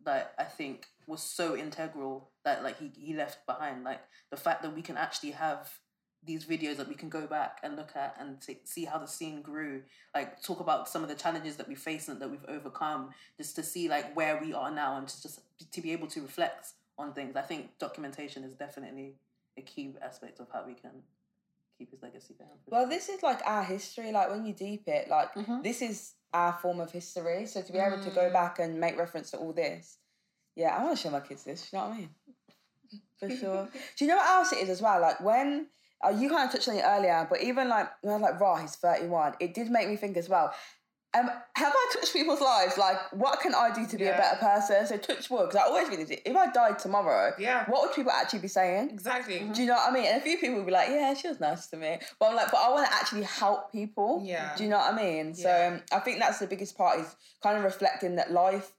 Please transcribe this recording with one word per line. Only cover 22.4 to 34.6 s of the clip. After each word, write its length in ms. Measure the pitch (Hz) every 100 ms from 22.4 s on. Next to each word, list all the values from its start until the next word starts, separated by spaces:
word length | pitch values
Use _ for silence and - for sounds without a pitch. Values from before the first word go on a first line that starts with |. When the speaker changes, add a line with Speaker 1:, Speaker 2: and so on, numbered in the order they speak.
| - - -
Speaker 2:
Well, 200 | 226 254
this 200 | 349 381
is, 120 | 381
like, 200 | 320 233
our 200 | - 214
history. 480 | 185 190 - - 220
Like, 180 | 214 185
when 160 | 208 220
you 60 |
deep 340 | - 196 208 -
it, 220 | 147 -
like, 260 | 151 -
Speaker 1:
Mm-hmm. 280 | 202 214 247
Speaker 2:
this 200 | 220 247
is 300 | 233 202 - - _
our 200 | 170 175
form 280 | 175 180 175
of 100 | 165
history. 560 | 175 - 180 165 180 220
So 160 | 202
to 100 | 185
be 60 | 185
able 240 | 196 196
to 80 | 196
go 180 | 180 180
Speaker 3:
Mm. 20 |
Speaker 2:
back 260 | 180 175 175
and 220 | 165 165
make 160 | 170 -
reference 340 | 170 165 151
to 60 | -
all 140 | 160
this, 460 | 160 151 87 - - _ _ _ _ _ -
yeah, 200 | 165 101
I 60 |
wanna 140 | 285 302
show 140 | 165
my 100 | 143
kids 240 | - 139
this, 280 | - 160 -
you 60 | 196
know 80 | 208
what 80 |
I 40 | 226
mean? 160 | 165 151 _ - _ _ _ _ _ 208 _ -
For 120 | 196
Speaker 3:
<laughs> 60 | 254
Speaker 2:
sure. 320 | 196 190 196 262 - -
Do 80 |
you 40 | 285
know 80 | 381
what 100 | 339
else 240 | 370 -
it 60 |
is 100 | 294